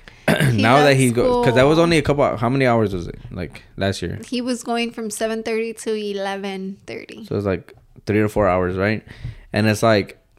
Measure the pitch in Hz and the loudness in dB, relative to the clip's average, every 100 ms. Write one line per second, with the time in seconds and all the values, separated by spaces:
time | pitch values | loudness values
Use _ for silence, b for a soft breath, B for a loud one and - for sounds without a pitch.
0 | B B - - 139 117 113 135 143 135 | B B -2 2 2 4 4 6 6 4
1 | 127 117 247 247 240 120 139 160 170 160 | 4 2 2 2 2 4 4 4 4 2
2 | 147 143 117 82 120 139 127 117 104 92 | 2 2 0 0 -2 2 2 2 0 -2
3 | 85 - - - 87 - - - 98 95 | -8 -12 -14 -10 -10 -12 -18 -4 -4 -2
4 | 87 95 - 247 247 240 - 233 233 240 | -6 -8 -8 -6 -4 -6 -4 -4 -4 -6
5 | 220 - 220 220 220 220 226 220 233 214 | -10 -6 -4 -4 -4 -4 -6 -8 -6 -4
6 | 208 196 196 196 196 190 190 196 - - | -4 -6 -6 -6 -8 -8 -10 -12 -14 -14
7 | - - 214 104 101 90 - - _ - | -14 -18 -8 -4 -2 -4 -6 -20 _ -10
8 | - 104 107 - 101 90 90 92 98 110 | -2 2 2 2 2 2 0 0 -2 -2
9 | - B B B B 107 110 104 117 107 | -8 B B B B 0 2 2 4 2
10 | 95 - _ | 0 -8 _